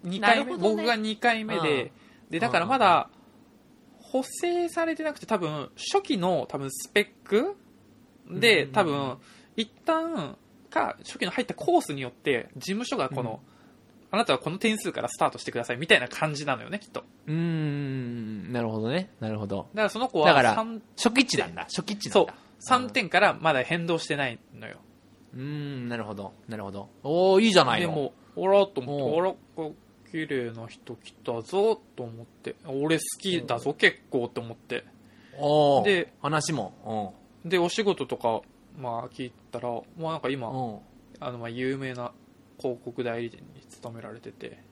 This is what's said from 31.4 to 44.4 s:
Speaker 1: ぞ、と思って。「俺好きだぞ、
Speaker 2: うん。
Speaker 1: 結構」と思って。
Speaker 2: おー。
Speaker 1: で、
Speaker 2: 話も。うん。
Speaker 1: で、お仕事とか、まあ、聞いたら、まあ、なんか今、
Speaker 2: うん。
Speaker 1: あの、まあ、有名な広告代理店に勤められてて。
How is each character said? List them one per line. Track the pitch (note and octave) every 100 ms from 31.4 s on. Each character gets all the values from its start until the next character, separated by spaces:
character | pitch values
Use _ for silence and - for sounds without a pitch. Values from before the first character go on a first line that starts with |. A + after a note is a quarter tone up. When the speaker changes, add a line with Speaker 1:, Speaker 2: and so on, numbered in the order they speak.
Speaker 1:
ぞ、 | A2+ G3 G#3+ A3 _ -
と |
思 | A#2+ A2+
っ | A2+
て。 | _ - - -
「俺 | C3+ D3+ D#3+
好 | - -
き | F#3+ F3 -
だ | A#2+
ぞ、 | C#3
Speaker 2:
う |
ん。 | -
Speaker 1:
結 | G3 - _
構」 | C3 A#2+
と | -
思 | A#2
っ | A2+
て。 | _ A#2+ - - - - - C#3
Speaker 2:
お | C#3+ D3+ D3 C#3
ー。 |
Speaker 1:
で、 | G3+ F#3+ - _
Speaker 2:
話 | C#3+ D#3 D3+
も。 | D3 F#2+ - G#2+ A2 G2 - - -
う | E3+
ん。 |
Speaker 1:
で、 | F3+
お | E3+
仕 | -
事 | G3+ F3 C3+
と | -
か、 | A#2 A2 - _ _ -
ま | B2+ A#2 B2+
あ、 |
聞 | - C3+
い | - _
た | A#2+
ら、 | B2 A#2 - -
ま | D#3+
あ、 |
な | D#3+
ん |
か | C3
今、 | C#3 A#2
Speaker 2:
う | C3 B2 G#2
ん。 | - - - -
Speaker 1:
あ | -
の、 | B2
ま | A#2
あ、 |
有 | A#2 C3 C3+
名 | C3
な | B2 A#2+ - _ _ _ _
広 | C#3 A#2+
告 | - A#2+
代 | A#2+ A#2
理 | A#2
店 | - -
に | - -
勤 | - A#2+ A#2
め |
ら | A2+
れ | A2+
て | -
て。 | -